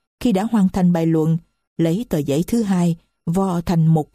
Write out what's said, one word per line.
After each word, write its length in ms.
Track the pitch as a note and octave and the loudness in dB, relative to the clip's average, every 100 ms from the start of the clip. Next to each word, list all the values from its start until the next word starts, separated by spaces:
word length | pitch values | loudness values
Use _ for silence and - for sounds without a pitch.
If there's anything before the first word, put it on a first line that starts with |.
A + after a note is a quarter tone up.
| _ _ | _ _
khi 120 | B3 | -2
đã 160 | F#3 A3 | 0 0
hoàn 180 | A3 F#3+ | 0 0
thành 240 | G3 F3+ | 2 0
bài 120 | E3+ E3 | 2 2
luận, 320 | D#3+ D#3 E3 - _ _ - | 0 0 -2 -6 _ _ -4
lấy 280 | E3 F3 B3 | -2 -2 -4
tờ 80 | D#3+ | -4
giấy 260 | C#3+ C#3 F3 | -2 -2 0
thứ 160 | A#3 | -2
hai, 320 | G#3 F#3 F3 E3 _ _ - | 0 0 0 -2 _ _ -6
vo 360 | F3 F#3+ F3 | -2 -2 -4
thành 260 | E3+ E3 D#3+ | -2 0 4
một 220 | D#3+ D3+ | 2 0